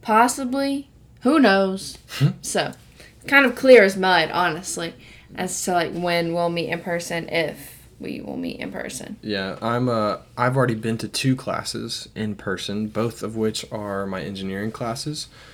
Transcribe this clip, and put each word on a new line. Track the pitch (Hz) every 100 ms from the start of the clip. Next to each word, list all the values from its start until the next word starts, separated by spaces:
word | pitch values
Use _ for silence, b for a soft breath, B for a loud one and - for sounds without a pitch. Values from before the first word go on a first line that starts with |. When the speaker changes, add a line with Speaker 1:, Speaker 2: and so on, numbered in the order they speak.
Speaker 1:
possibly, | - 214 247 269 262 269 277 277 277 - - -
who | 247 311
knows? | 240 196 190 190 - - -
Speaker 2:
Hmm. | - 139 -
Speaker 1:
So, | - 196 151 - B B B B -
kind | 277
of | 262
clear | 247 262 247
as | 196 196
mud, | 185 175 160
honestly, | - 180 156 190 - 165 - B B B
as | - 180 - -
to, |
like, | 175 165
when | 170 175 175 170
we'll | 170 175
meet | 170 165
in | 170
person, | 180 170 170 170 165
if | 170 156 - - - - -
we | - 71
will | 73 67
meet | 85 -
in | 69
person. | - - - - 208
Speaker 2:
Yeah, | 107 101 95 -
I'm, | 113 120 127
uh, | 117 104 - - -
I've | 123 131
already | 123 110
been | 113 113
to | 110
two | - 135
classes | 127 - 95 - 110 117 - -
in | - 107 101
person, | - 92 - 104 107
both | 107 113 113
of | 110 110
which | 110 107 -
are | 113 104 98 98
my | 95
engineering | 82 98 95 95 107
classes, | 113 117 123 151 151 - B B